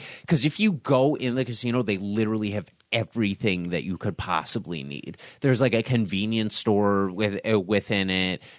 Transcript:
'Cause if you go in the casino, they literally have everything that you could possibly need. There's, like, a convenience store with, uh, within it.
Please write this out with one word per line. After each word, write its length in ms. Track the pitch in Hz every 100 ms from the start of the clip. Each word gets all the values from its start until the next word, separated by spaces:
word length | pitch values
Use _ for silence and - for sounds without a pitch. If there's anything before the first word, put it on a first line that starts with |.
| - - -
'Cause 200 | 156 151
if 120 | -
you 120 | 214
go 440 | 156 - 131 143 147
in 200 | 127 127
the 80 |
casino, 380 | 123 113 120 123
they 140 | 107 95
literally 540 | 101 107 110 110 104
have 200 | 104 - _ _
everything 760 | 113 - 117 101 98 107 90 87
that 120 | 85
you 140 | 71 87
could 200 | 104 -
possibly 680 | - 82 - 107 82 82
need. 340 | 69 71 - - - -
There's, 180 | 139 120
like, 140 | 127
a 100 | 113
convenience 720 | 117 120 101 95 107 113 107 -
store 540 | - 101 101 98 98
with, 300 | 92 107 98 110
uh, 140 | 107
within 500 | 90 104 - 101 95
it. 320 | 92 92 90 -